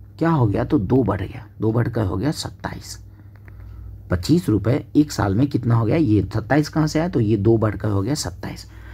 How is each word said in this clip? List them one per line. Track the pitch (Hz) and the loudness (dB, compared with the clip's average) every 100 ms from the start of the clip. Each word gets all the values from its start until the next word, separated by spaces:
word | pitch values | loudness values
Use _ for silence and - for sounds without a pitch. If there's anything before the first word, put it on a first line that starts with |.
| - - | -14 -2
क्या | 165 | 0
हो | 156 113 | 4 2
गया, | 101 | 2
तो | 120 151 | 0 0
दो | 95 127 | 2 2
बढ़ | 104 98 | 2 0
गया, | 98 - - - | -4 -10 -14 -4
दो | 110 | 0
बढ़कर | 117 120 120 101 | 0 0 0 -2
हो | 95 | 0
गया | 139 | -2
सत्ताईस। | 165 - - - - - - - - - - - - - - - - - | -2 -8 -8 -10 -10 -14 -16 -18 -20 -20 -20 -20 -18 -18 -16 -16 -12 -4
पच्चीस | 87 - 170 180 | -2 2 2 4
रुपये | 107 101 147 - 143 | 2 2 -2 0 2
एक | 151 | 2
साल | - 101 95 | 2 0 2
में | 143 | 2
कितना | 127 117 117 | 0 2 2
हो | 110 | 2
गया, | 170 | 2
ये | 110 104 - | 4 4 2
सत्ताईस | 110 - 139 151 | -2 0 0 2
कहाँ | 160 151 | 0 0
से | 156 | 0
आया, | 175 | 0
तो | 143 | 0
ये | 104 107 | 2 4
दो | 101 113 | 4 4
बढ़कर | 107 104 110 | 2 0 -2
हो | 98 | 0
गया | 98 147 | 0 -2
सत्ताईस। | - - - - - - - | -6 -8 -10 -10 -16 -18 -18